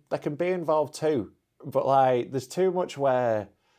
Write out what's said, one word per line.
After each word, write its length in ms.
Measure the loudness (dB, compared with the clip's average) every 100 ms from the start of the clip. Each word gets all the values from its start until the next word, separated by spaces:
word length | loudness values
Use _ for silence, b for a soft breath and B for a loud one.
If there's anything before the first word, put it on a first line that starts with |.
| -8
they 80 | -6
can 180 | -4 -4
be 120 | -2
involved 460 | -2 0 0 0
too. 380 | -2 0 0 -2 _ _ _
But, 220 | -6 -2 2
like, 440 | 4 4 2 0
there's 160 | -6 -6
too 240 | -2 0
much 260 | 0 -4 -2
where, 520 | 0 2 2 0 -4 _ _